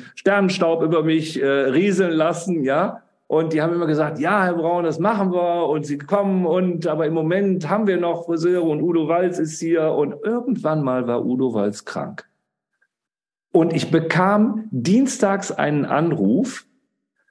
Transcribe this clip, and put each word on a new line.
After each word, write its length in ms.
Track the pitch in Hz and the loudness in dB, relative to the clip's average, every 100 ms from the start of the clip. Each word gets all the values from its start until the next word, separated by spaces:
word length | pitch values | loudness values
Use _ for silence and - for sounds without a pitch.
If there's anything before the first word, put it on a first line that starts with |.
| - | -12
Sternenstaub 680 | - 190 202 190 185 165 165 | -10 -2 0 0 0 0 0
über 220 | 160 165 | 0 0
mich, 360 | 156 160 156 156 | 2 0 -2 -2
äh, 60 | 139 | 0
rieseln 680 | 139 131 143 202 185 180 | 2 2 2 2 2 2
lassen, 520 | 160 160 165 196 165 | 2 0 -2 -4 -2
ja. 380 | 131 147 196 - _ _ - | 0 0 0 -4 _ _ -2
Und 240 | 156 165 | 0 0
die 80 | 156 | 0
haben 140 | 160 | 0
immer 120 | 170 160 | 0 0
gesagt, 320 | 151 151 156 | 0 0 -2
„Ja, 260 | 160 202 | 0 2
Herr 100 | 180 | 2
Braun, 300 | 170 165 175 | 0 0 0
das 140 | 170 147 | 0 0
machen 340 | 196 214 190 | 0 0 0
wir 360 | 180 175 175 156 | 0 0 0 0
und 160 | 156 | -2
Sie 140 | 143 143 | -4 -8
kommen 480 | - 202 196 185 175 | -2 0 2 0 2
und, 400 | 180 180 165 165 | 2 0 -2 -2
aber 200 | 156 156 | 0 0
im 80 | |
Moment 540 | 165 156 190 196 175 151 | 0 0 0 0 0 -2
haben 180 | 208 208 | 0 0
wir 120 | 175 | 0
noch 260 | 170 170 | 0 -2
Friseure 400 | 175 165 175 180 | -4 -2 0 2
und 180 | 160 147 | 0 0
Udo 240 | 170 165 151 | 0 0 2
Walz 320 | 170 180 170 | 0 0 -2
ist 220 | 156 156 | -4 -4
hier.“ 320 | 165 165 156 | -2 0 2
Und 220 | - 147 - | 0 -2 -2
irgendwann 580 | 208 240 254 202 156 156 | -4 -2 -2 -2 0 0
mal 240 | 135 127 120 | 0 -2 0
war 180 | 120 | -2
Udo 280 | - 127 131 | 0 0 0
Walz 320 | 107 104 104 | 0 -2 -2
krank. 420 | - - - - - _ _ _ _ _ _ _ _ _ _ _ _ | -10 -8 -8 -12 -18 _ _ _ _ _ _ _ _ _ _ _ _
Und 200 | 170 165 | 2 4
ich 160 | 160 - | 0 0
bekam 760 | 165 160 165 190 208 233 226 - | 0 2 2 4 4 2 0 -4
dienstags 840 | 127 135 233 277 - 196 196 - | -4 2 4 2 2 0 0 -4
einen 320 | - 147 147 | -2 0 0
Anruf 800 | - 139 170 120 98 147 240 - - _ _ _ _ _ _ | 0 0 0 2 2 2 0 -6 -16 _ _ _ _ _ _